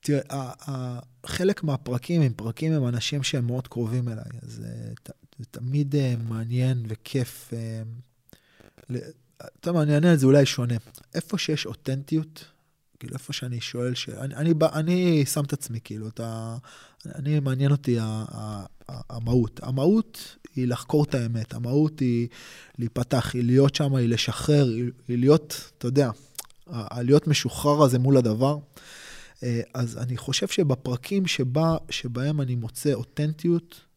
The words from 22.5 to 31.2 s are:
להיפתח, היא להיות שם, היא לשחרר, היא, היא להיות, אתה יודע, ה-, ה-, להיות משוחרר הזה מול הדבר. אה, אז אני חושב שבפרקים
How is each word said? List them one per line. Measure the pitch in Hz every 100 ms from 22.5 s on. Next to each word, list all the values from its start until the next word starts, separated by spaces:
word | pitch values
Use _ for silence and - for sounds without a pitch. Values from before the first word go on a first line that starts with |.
| - - -
להיפתח, | 117 - 123 131 -
היא | 123
להיות | 120 127 139
שם, | - 143
היא | 135 120
לשחרר, | 113 - - - 147 135
היא, | 113 120 123 -
היא | 120
להיות, | 127 160 156 - - _
אתה | 123
יודע, | 131 131 107 - - - - -
ה-, | 117 104 123
ה-, |
להיות | 123 147 156
משוחרר | 143 120 - 147 147
הזה | 143 123
מול | 127 135
הדבר. | 120 107 131 151 147 - - - - - - -
אה, | 123 117 -
אז | 127 120 117
אני | 120 123
חושב | - 156 -
שבפרקים | - 156 127 - 123 - 196